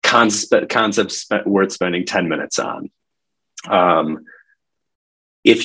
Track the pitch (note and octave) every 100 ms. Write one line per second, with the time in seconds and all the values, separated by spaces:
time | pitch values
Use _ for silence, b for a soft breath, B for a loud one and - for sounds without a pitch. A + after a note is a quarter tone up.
0 | - A#2+ A2+ G#2 - - - A#2+ A2 G#2
1 | G2 - - G#2 - G2+ G2 - F2+ F2
2 | F2+ G2 E2+ D2+ C2 - - - - _
3 | _ _ _ _ _ - - G2 F2+ E2
4 | D#2 D#2 b b b b _ _ _ _
5 | _ _ _ _ - A2+